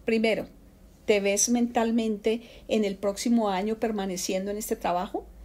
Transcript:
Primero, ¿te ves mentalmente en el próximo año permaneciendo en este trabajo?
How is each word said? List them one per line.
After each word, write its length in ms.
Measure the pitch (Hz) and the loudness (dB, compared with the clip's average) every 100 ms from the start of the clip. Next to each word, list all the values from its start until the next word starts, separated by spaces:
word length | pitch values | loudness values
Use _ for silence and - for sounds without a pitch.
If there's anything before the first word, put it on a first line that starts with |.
Primero, 420 | - 226 220 190 - - - - - - - | 0 2 2 0 -4 -14 -20 -20 -20 -8 2
¿te 120 | 208 | 2
ves 300 | 202 208 - | 4 2 2
mentalmente 920 | 240 240 240 226 233 220 208 220 226 - - - | 2 2 2 2 2 0 -2 -2 -2 -6 -14 -2
en 160 | 214 | 0
el 100 | 202 | 0
próximo 540 | 196 202 196 240 233 214 | 0 -4 -2 2 2 2
año 300 | 185 208 220 | 0 -2 -2
permaneciendo 720 | 233 214 196 180 - 190 196 | -2 -2 -4 -4 -2 -4 -4
en 40 | 208 | -6
este 200 | - - | -4 -4
trabajo? 500 | 175 175 196 370 - - | -2 -2 -2 -8 -10 -20